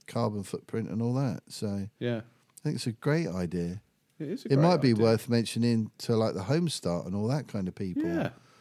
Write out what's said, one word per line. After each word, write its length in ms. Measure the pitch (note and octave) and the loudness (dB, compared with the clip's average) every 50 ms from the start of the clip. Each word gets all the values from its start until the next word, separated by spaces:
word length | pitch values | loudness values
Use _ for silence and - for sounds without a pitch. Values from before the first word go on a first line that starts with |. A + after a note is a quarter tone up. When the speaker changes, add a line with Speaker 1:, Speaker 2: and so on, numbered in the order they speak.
| _ | _
Speaker 1:
carbon 360 | - - A#2 A#2 G#2+ G#2+ G2+ | -8 -4 -2 -2 -2 -2 -4
footprint 460 | F#2+ - - - _ - - A2+ G#2 - | -6 -6 -8 -10 _ -6 -6 -6 -4 -4
and 120 | F#2 A2+ | -4 -2
all 100 | A#2 A#2+ B2 | -2 0 0
that. 280 | C3+ C#3 A#2+ E2 - _ - | 0 0 -2 -2 -6 _ -14
So 400 | - - G#2+ G2+ G2 G2 G2 G#2 _ - | -10 -6 -6 -4 -4 -4 -6 -8 _ -6
Speaker 2:
Yeah. 200 | B2 A#2+ A#2 A2 | -4 -4 -4 -4
Speaker 1:
I 420 | - - _ _ _ _ _ - | -6 -12 _ _ _ _ _ -6
think 140 | - D3+ C3+ | -6 -4 -4
it's 100 | B2 - | -2 -4
a 60 | B2 | -6
great 360 | A2 _ - C#3+ D3+ E3+ E3 - | -6 _ 0 0 0 0 0 -2
idea. 540 | F2+ F#2 F2+ D#2+ F2+ F2 E2+ F2 F#2 G#2+ _ _ _ _ _ _ _ - | -2 -2 -4 -2 -2 -2 -4 -4 -6 -8 _ _ _ _ _ _ _ -12
Speaker 2:
It 100 | D3+ C#3 | -8 -8
is 160 | G#3+ - - | -8 -8 0
a 80 | A3+ | 2
Speaker 1:
It 20 | C3+ | 4
Speaker 2:
great 60 | C#3 | 6
Speaker 1:
might 140 | D#3+ F3+ F3+ C#3+ | 6 6 6 6
be 100 | C#3 B2 | 6 4
Speaker 2:
idea. 100 | A2+ G#2 A2+ | 6 6 6
Speaker 1:
worth 240 | A2+ A2+ A2+ - A#2+ | 6 6 4 2 2
mentioning 640 | A#2+ A#2 G#2+ - - A#2 A#2 A#2+ A#2 A2+ G#2+ - _ - | 2 2 2 0 0 0 2 4 4 2 0 -2 _ -8
to, 160 | - - A2+ | -2 0 2
like, 200 | A2 A2+ G#2+ C#2 | 2 2 2 0
the 100 | F#2+ F#2 | -4 -2
Home 240 | G#2+ D3 E3+ F3 D3 | 0 0 2 2 0
Start 380 | - - - F2 F2 E2+ - | -2 -2 -2 -2 -2 -2 -4
and 100 | F2+ F#2+ | -4 -4
all 100 | G2+ G#2+ A#2+ | -2 0 0
that 200 | C#3+ D3+ - - | -2 -2 -4 -6
kind 180 | - G2+ F#2 F2+ | -6 -4 -4 -4
of 60 | - | -6
people. 300 | - G2+ F#2 F2 C#4+ D#4+ | -6 -6 -4 -2 -2 -2
Speaker 2:
Yeah, 260 | E4+ - D4+ F3 - - - _ _ _ _ | -2 0 -2 -2 -2 -6 -10 _ _ _ _